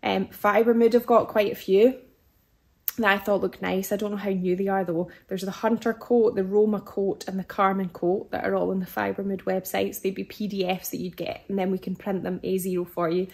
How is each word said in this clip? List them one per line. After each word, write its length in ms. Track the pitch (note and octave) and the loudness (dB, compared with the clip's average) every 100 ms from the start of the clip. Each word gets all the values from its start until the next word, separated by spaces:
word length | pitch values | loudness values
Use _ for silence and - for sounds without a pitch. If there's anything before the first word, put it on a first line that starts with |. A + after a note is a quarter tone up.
Um, 260 | G#3+ F#3+ F#3+ | 0 -2 -2
Fibre 460 | - G#3 G#3 A3+ | -2 2 4 4
Mood 180 | A#3 A#3 | 6 6
have 140 | A#3 A#3+ | 4 6
got 220 | A#3 - | 4 4
quite 240 | A3 G#3 | 2 0
a 40 | - | -2
few 420 | - F#3+ A#3+ B3+ - _ _ _ _ _ _ _ - - | 2 6 6 4 -14 _ _ _ _ _ _ _ -10 0
that 140 | G#3+ | 2
I 60 | G3+ | 2
thought 240 | G#3 G3+ | 2 0
looked 180 | F#3+ - | 0 -4
nice. 320 | F#3 F#3 F#3+ | -2 -2 -2
I 40 | G3+ | -2
don't 160 | G#3 | -2
know 40 | G#3 | -4
how 140 | G3+ | -2
new 260 | F#3+ F3+ F3+ | -2 0 0
they 120 | G3 | 0
are 160 | G3 | 0
though. 260 | F3+ E3 F3 - _ | 0 -2 -4 -10 _
There's 140 | F#3+ | -8
the 80 | F#3+ | -6
Hunter 420 | F#3 A3+ A3+ A#3 | -2 0 0 -2
coat, 420 | A3+ - A#3+ A3+ | -4 0 4 4
the 100 | - | 2
Roma 360 | F#3 G#3 G#3+ G3+ | 0 2 2 0
coat 440 | - - G3 - - | -4 -4 -2 -4 -6
and 100 | F#3+ | -8
the 60 | |
Carmen 460 | F#3 - F#3+ G3 F#3+ | -8 0 0 0 -4
coat 400 | - F3 F#3 - | -2 -2 -2 -4
that 140 | - | -6
are 100 | - | -2
all 160 | G3 F3+ | 0 0
on 100 | F#3+ | -2
the 60 | F3+ | -4
Fibre 360 | - G3+ G3 | -4 -4 -4
Mood 200 | G3 F#3+ | -4 -4
websites. 560 | - F#3+ F#3 G3 G3 - | -2 -4 -2 -4 -4 -4
They'd 140 | F#3+ | -6
be 100 | G3 | -6
P 220 | F#3+ - G#3 | -10 -8 -6
D 180 | G3 | -2
Fs 260 | F3+ F#3 - | -2 -4 -6
that 80 | - | -8
you'd 180 | F3+ E3+ | -8 -8
get 280 | F3 - - | -8 -8 -6
and 100 | G3 | -2
then 120 | F#3 | -2
we 80 | F#3 | -2
can 180 | - F#3 | -4 -8
print 260 | - F#3+ | -4 -4
them 180 | F3 F3+ | -4 -6
A 140 | - F#3+ | -4 -4
zero 260 | F#3 F3+ | -2 -4
for 260 | F3+ - E3+ | -4 -2 0
you. 160 | F3 F#3+ | 0 -2